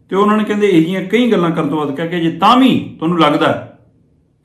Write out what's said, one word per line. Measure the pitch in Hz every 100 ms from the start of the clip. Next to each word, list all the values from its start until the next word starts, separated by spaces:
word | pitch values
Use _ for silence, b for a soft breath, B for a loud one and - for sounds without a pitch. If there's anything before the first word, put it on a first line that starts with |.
| _
ਤੇ | 190
ਉਹਨਾਂ | 208 214
ਨੇ |
ਕਹਿੰਦੇ | 214 208 202
ਇਹੋ | 165
ਜਿਹੀਆਂ | 165 190 -
ਕਈ | 233 233
ਗੱਲਾਂ | 190 170
ਕਰਨ | 165 147
ਤੋਂ | 156
ਬਾਅਦ | 139 135
ਕਿਹਾ | 165
ਕਿ | 175
ਜੇ | 165
ਤਾਂ | - 202 254
ਵੀ | 254 131 - -
ਤੁਹਾਨੂੰ | 160 170
ਲੱਗਦਾ | 147 156 147 - - - _ _ _ _ _ _